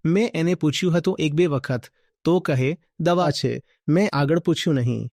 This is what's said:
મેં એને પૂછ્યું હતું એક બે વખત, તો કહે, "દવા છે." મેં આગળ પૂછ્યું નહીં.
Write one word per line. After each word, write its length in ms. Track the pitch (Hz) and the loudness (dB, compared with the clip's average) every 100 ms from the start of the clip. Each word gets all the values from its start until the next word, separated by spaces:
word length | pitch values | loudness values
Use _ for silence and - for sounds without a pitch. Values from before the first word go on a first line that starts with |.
| 160 | 2
મેં 260 | 185 233 | 0 0
એને 220 | 165 170 180 | -2 -2 0
પૂછ્યું 420 | 151 - 185 165 | 0 0 0 0
હતું 200 | 175 - | 0 -2
એક 140 | 156 | -2
બે 120 | 151 175 | 0 0
વખત, 360 | 139 - 123 - _ _ _ | 0 -4 -6 -6 _ _ _
તો 160 | - 175 | 0 0
કહે, 380 | 180 131 131 170 _ - | 0 0 0 -4 _ -4
"દવા 320 | 160 175 170 | 0 2 0
છે." 300 | - 127 123 _ _ - | 0 -4 -4 _ _ 0
મેં 220 | 160 208 | 2 2
આગળ 260 | 139 143 170 | 0 0 0
પૂછ્યું 360 | 170 160 - 139 | 0 -2 0 0
નહીં. 340 | 120 113 113 | 0 -4 -8